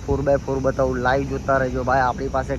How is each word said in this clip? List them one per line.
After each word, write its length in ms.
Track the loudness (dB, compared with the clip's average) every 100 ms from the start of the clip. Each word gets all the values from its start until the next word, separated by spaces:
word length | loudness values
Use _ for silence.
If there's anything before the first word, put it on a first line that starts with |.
ફોર 160 | -2 0 2
બાય 120 | 0 0
ફોર 120 | -2 0
બતાવું, 360 | 0 0 0 0
લાઈવ 240 | 0 0
જોતા 240 | -4 0 2
રહેજો 200 | 2 -2 2
ભાઈ. 160 | 2 2
આપણી 260 | 0 -2 -2
પાસે 180 | -2